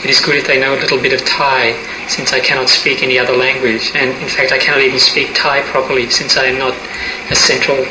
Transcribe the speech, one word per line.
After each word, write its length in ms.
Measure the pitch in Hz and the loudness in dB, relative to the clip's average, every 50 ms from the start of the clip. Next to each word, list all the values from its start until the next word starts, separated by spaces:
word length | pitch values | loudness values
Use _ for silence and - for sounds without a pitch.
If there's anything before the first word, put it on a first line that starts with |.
| - | 0
it 60 | 131 | 0
is 100 | 139 - | 0 0
good 160 | - 156 143 | 2 2 0
if 100 | 143 131 | 0 0
they 140 | - 143 131 | 0 0 2
know 160 | 135 135 135 | 2 0 0
a 40 | 131 - | 0 0
little 180 | - 143 131 | 0 0 0
bit 120 | 123 135 135 | 2 2 0
of 120 | 131 131 | 0 0
Thai, 480 | - - - 147 139 135 127 120 117 117 117 - - - - - - | -2 -2 0 2 2 2 2 2 0 0 -2 -6 -8 -10 -10 -6 -6
since 260 | - - 135 127 - | -6 -4 -2 0 0
I 60 | 131 | 0
cannot 300 | 127 - 147 135 131 127 | 2 2 0 2 2 2
speak 320 | - - - 156 135 123 | 0 2 2 0 0 0
any 160 | - 127 127 127 | 0 0 2 2
other 180 | 123 - 131 | 2 2 2
language. 560 | 123 127 131 135 135 131 120 110 113 - - - | 2 2 2 0 0 0 0 0 0 -2 -4 -2
And 160 | 147 135 127 131 131 | 0 0 0 -2 -4
in 80 | 151 - | -6 -4
fact, 220 | - 147 139 131 | -2 0 0 0
I 80 | 135 127 | 2 0
cannot 220 | - - 147 139 | 2 2 2 4
even 180 | 135 131 127 127 | 4 2 2 2
speak 340 | - - - 151 135 120 - | 0 2 2 0 -2 -2 -2
Thai 280 | - - 147 139 139 139 | -2 0 2 0 0 -2
properly, 460 | - - 135 131 - 143 131 120 120 | 0 0 -2 0 2 0 0 0 0
since 280 | - - 147 135 - 147 | -2 -2 0 0 0 2
I 80 | 131 | 2
am 140 | 127 127 135 | 0 0 0
not 160 | 135 131 123 - - - - - - - - - - - | -2 -2 -4 -4 -8 -10 -10 -8 -8 -8 -8 -8 -6 -2
a 40 | - | 0
central 480 | - - - 147 127 - 156 143 135 131 131 | 0 2 2 2 0 2 0 0 0 0 0